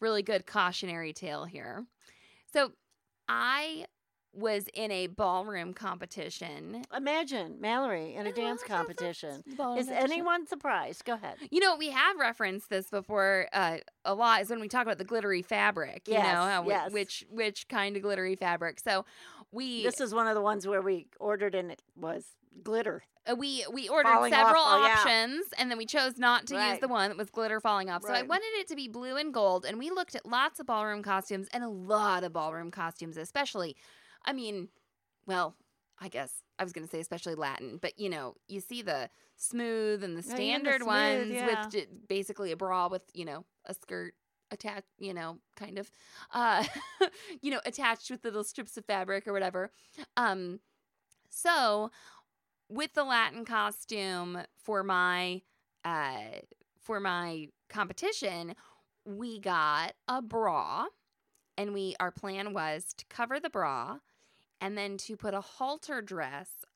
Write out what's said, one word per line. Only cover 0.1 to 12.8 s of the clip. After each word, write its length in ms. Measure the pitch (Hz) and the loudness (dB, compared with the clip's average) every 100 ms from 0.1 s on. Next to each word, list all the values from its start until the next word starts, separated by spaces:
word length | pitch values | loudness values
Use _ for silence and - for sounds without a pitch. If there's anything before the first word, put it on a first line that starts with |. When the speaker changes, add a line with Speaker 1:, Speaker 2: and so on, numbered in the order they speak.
| 208 | 2
Speaker 1:
good 240 | 202 196 - | 2 0 2
cautionary 680 | 208 180 175 185 170 160 | 2 2 0 -4 -6 -6
tale 320 | 156 175 147 175 | -8 -8 -6 -8
here. 400 | 160 117 151 240 _ - - - _ _ | -10 -10 -10 -12 _ -20 -20 -20 _ _
So 220 | 302 269 - _ _ _ _ - | 2 2 -2 _ _ _ _ -2
I 560 | 233 240 277 311 320 - _ _ _ _ | 0 2 2 0 -6 -10 _ _ _ _
was 320 | 202 220 208 190 | -2 0 0 -2
in 180 | - 214 | -4 -2
a 160 | 185 180 | -2 -2
ballroom 640 | 190 196 180 208 190 170 | 0 2 2 0 -4 -6
competition. 1120 | 185 202 180 185 - 156 - 170 147 160 226 - | -6 -8 -8 -8 -10 -8 -8 -10 -10 -10 -12 -8
Speaker 2:
Imagine 680 | 262 277 311 277 254 165 147 | -4 0 0 0 -4 -6 -4
Mallory 540 | 214 247 269 175 160 190 | 0 2 2 -2 -4 -6
in 100 | 208 | -4
a 40 | |
Speaker 1:
Oh, 40 | |
Speaker 2:
dance 280 | 233 233 240 | -2 -2 -4
Speaker 1:
that's 100 | 226 | -2
so 60 | 180 | -2
Speaker 2:
competition. 680 | 165 170 175 165 156 139 277 269 | -2 -4 -6 -6 -8 -10 -10 -4
Speaker 1:
Ballroom 220 | 254 247 | -2 -2
Speaker 2:
Is 80 | 254 | -2
Speaker 1:
competition. 240 | 254 269 | 2 2
Speaker 2:
anyone 360 | 330 349 339 311 | 2 2 0 0
surprised? 580 | 320 285 190 131 - - | -4 0 0 -2 -6 -6
Go 80 | |
ahead. 220 | 226 - - 294 | -4 -6 -12 0
Speaker 1:
You 80 | 339 | 4
know, 160 | 392 311 | 4 4
we 140 | 311 | 2
have 260 | 262 339 370 | 6 6 6
referenced 500 | 240 233 202 196 - | 2 2 -2 -2 -2
this 200 | 190 | -4